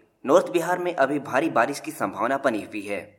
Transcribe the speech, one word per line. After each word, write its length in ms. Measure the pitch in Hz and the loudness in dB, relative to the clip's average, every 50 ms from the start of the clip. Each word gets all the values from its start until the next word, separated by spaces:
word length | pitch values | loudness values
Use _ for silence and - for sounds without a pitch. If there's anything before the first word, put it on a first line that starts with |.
| _ _ _ _ - | _ _ _ _ 2
नॉर्थ 260 | 123 151 190 185 - | 4 4 4 4 2
बिहार 280 | 170 175 165 175 180 180 | 0 -2 0 0 -2 -2
में 140 | 175 175 170 | -2 -2 0
अभी 240 | - 135 131 147 143 | 2 2 2 2 -2
भारी 280 | 143 - - 135 160 160 | -2 -2 0 0 0 2
बारिश 280 | - 117 117 143 139 - | 2 2 2 2 0 -6
की 120 | - 156 | -8 -10
संभावना 460 | 143 - 110 98 92 95 107 123 135 | -6 -4 -4 -4 -2 -2 0 0 0
बनी 260 | 139 143 135 113 101 92 | 2 2 0 0 0 -4
हुई 180 | 90 104 104 | -8 -10 -10
है। 180 | 98 101 101 90 82 - - | -6 -6 -6 -6 -6 -10 -16